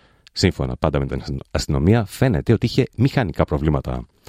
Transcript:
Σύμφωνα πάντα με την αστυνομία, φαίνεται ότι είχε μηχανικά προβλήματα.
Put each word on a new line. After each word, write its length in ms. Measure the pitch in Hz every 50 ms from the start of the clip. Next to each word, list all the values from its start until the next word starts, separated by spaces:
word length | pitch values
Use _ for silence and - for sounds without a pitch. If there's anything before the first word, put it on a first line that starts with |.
| _ _ _ _ _ - _
Σύμφωνα 420 | - - 90 - - 69 64 62
πάντα 240 | - - 80 71 69
με 80 | 69
την 320 | 69 71 65 - - 69 65 - -
αστυνομία, 540 | - 73 - - 76 67 73 92 113 120 104
φαίνεται 480 | - - - 127 135 98 69 - - 113
ότι 120 | - -
είχε 180 | 113 - 135 127 - -
μηχανικά 500 | - 120 143 - 139 113 82 69 - 82
προβλήματα. 600 | - 76 71 73 80 73 67 - - 64 62 60 - _ _ _